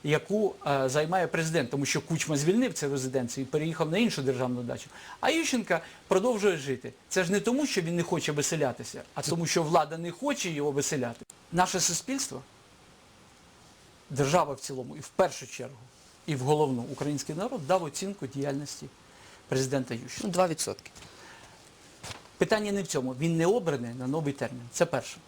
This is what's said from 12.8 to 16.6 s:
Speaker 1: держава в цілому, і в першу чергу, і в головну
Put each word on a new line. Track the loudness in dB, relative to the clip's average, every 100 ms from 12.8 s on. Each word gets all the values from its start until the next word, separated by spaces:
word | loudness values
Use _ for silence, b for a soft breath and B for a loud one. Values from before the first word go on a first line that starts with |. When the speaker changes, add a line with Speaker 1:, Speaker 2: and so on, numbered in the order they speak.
| -20 -20 -20 -20 -20 -20 -20 -20 -20 -20 -20 -20 -6
Speaker 1:
держава | 0 4 4 2
в | -2
цілому, | -6 -8 -8 -12
і |
в | -8
першу | 2 2 2 -12
чергу, | -12 -12 -14 -20 -20 -20 -14
і | -6
в | -2
головну | 2 4